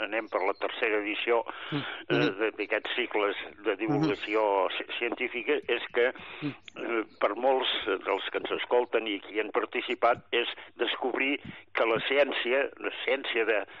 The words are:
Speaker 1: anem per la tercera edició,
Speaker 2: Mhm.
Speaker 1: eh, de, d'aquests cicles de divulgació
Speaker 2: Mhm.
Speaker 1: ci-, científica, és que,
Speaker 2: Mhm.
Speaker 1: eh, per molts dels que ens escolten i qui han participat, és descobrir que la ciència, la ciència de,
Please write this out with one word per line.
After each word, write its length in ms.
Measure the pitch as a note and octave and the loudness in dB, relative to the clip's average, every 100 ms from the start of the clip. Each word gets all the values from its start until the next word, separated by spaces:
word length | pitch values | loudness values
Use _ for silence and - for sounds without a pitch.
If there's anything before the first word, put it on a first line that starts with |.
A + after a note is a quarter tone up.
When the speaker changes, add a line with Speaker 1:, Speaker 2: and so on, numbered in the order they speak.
Speaker 1:
anem 240 | G#2 A2 G#2+ | -4 -4 -2
per 140 | G2+ | 0
la 100 | F#2+ | 0
tercera 460 | G2 G2 - A#2 G#2+ | 0 -2 0 0 2
edició, 440 | G#2 G#2 - A#2 - - - | 0 -2 2 2 0 -6 -6
Speaker 2:
Mhm. 120 | D3 - - - | -4 -4 -6 0
Speaker 1:
eh, 220 | A#2+ G#2+ F#2+ | 2 2 2
de, 120 | A2 | -2
d'aquests 440 | G#2 G#2 G#2+ - | -2 -2 -2 -2
cicles 400 | - A#2+ A2 G2+ F#2 - D2 | -2 0 2 2 0 -8 -6
de 100 | G#2 G2 | -2 0
divulgació 920 | G#2+ C#3+ D3+ G2+ - G#2+ G#2+ G2 F2+ | 2 2 2 0 0 2 4 4 2
Speaker 2:
Mhm. 80 | - | 0
Speaker 1:
ci-, 220 | - - | -6 -4
científica, 560 | A#2+ - B2 B2 G#2+ D3 - | -2 -2 -4 -2 0 0 0
és 140 | A#2+ - | -2 0
que, 180 | A#2+ B2 - - - | 2 2 0 -12 -8
Speaker 2:
Mhm. 100 | D3 - - - | -6 -8 -14 -8
Speaker 1:
eh, 280 | A#2 A#2 - - | -2 -2 -2 0
per 160 | A2+ | 0
molts 360 | G#2 B2+ C3 B2 - A2 | 2 4 4 2 -2 0
dels 420 | F#2+ F#2 G2 - | -2 0 -2 -2
que 80 | F#2+ | -4
ens 120 | - | -4
escolten 560 | F#2+ - B2 A#2+ A2+ A2 | -4 2 2 2 0 0
i 140 | G2 | -6
qui 200 | - G#2 | -4 -4
han 100 | G#2+ | -2
participat, 680 | A#2 G#2+ A#2+ - A#2+ A#2 A#2+ - | -2 -2 -4 -4 2 2 2 0
és 160 | A#2 A#2 - - - | 0 0 -4 -8 -4
descobrir 640 | - - C3 C3+ C3+ C#3+ - - - | -2 -2 -2 0 0 -2 -6 -16 -6
que 140 | - A#2 | 0 2
la 140 | A2 | 2
ciència, 680 | - C#3 C#3 - A#2 C3+ C#3 - | 2 2 2 0 0 2 0 -4
la 160 | G#2 - - | -6 -4 -2
ciència 400 | C3+ B2+ A#2 A2 | -2 0 0 2
de, 200 | G#2 G2 - | 2 -2 -10